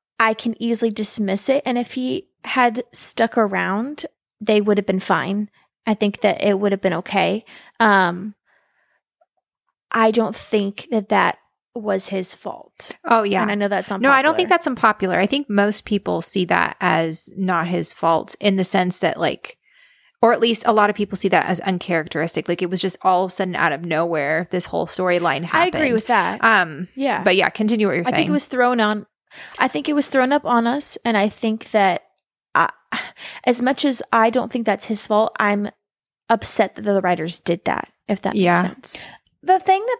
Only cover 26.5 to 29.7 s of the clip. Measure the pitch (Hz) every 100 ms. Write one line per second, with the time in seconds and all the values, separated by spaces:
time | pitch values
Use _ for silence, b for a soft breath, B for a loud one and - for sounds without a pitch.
26.5 | 208 170 147 180 262 277 196 190 185 165
27.5 | - 214 226 202 170 175 285 - 285 -
28.5 | 254 247 240 214 214 - _ _ B B
29.5 | B 262